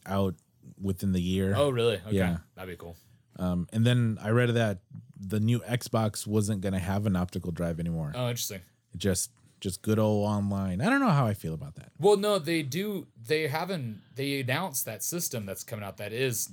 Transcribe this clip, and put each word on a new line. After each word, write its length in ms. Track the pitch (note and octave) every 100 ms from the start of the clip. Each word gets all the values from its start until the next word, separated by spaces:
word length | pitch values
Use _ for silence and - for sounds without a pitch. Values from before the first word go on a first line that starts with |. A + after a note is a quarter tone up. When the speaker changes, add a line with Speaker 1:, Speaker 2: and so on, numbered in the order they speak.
| -
Speaker 1:
out 300 | G2 G2 E2+ _ _ - -
within 320 | G2 F#2 G2
the 80 | F#2
year. 340 | F2 F#2+ F#2+ G#2
Speaker 2:
Oh, 140 | C#3+
really? 260 | B2 A#2 G2+ F#2
Okay. 100 | G2+
Speaker 1:
Yeah. 220 | F2+ E2+ -
Speaker 2:
That'd 160 | - F#2
be 80 | E2+
cool. 160 | E2+ E2+ _ _ _ -
Speaker 1:
Um, 300 | F2+ F2+ E2+
and 120 | A2+ A#2
then 320 | B2 A#2 G#2+
I 100 | G#2
read 200 | A#2+ A#2+
that 260 | A#2 A2 F#2+ _ - - -
the 220 | G2 G#2+
new 200 | G#2+ A#2+
Xbox 680 | - A#2+ - A2+ A2 - -
wasn't 340 | G#2+ G#2 G#2
gonna 180 | G2 F#2+
have 280 | F2 G2 G#2+
an 100 | F2+
optical 360 | F2+ F#2+ F2+
drive 260 | E2 E2+ E2
anymore. 320 | E2+ E2 D#2
Speaker 2:
Oh, 140 | B2+ B2
interesting. 320 | A#2+ - G2 - _ _ E2+
Speaker 1:
Just, 340 | G2+ F2+ - _ _ -
just 220 | G2+ F2+
good 160 | - G#2+
old 300 | G#2+ G#2 G#2
online. 520 | G#2 G2+ G2 F#2+ F2+
I 80 | E3+
don't 100 | C#4
know 100 | C4
how 160 | D3 A#2
I 80 |
feel 200 | G2 E2
about 200 | D#2+ C#3+ -
that. 140 | - -
Speaker 2:
Well, 180 | F3 G#3
no, 220 | G#3 G3+
they 240 | D3+ E3
do. 440 | C#3+ D#3+ G#3 G3 - - A#2
They 200 | D#3 D3+
haven't. 520 | D#3 F3+ F#3 A#2+ G#2 -
They 260 | A#2 C#3 C#3
announced 440 | B2 C#3 G3 - -
that 160 | A2
system 440 | - F3 E3+ B2 G2
that's 160 | F#2+
coming 200 | - G#2+
out 120 | G2+ F#2
that 140 | G#2
is 380 | A2+ C3 A2+ -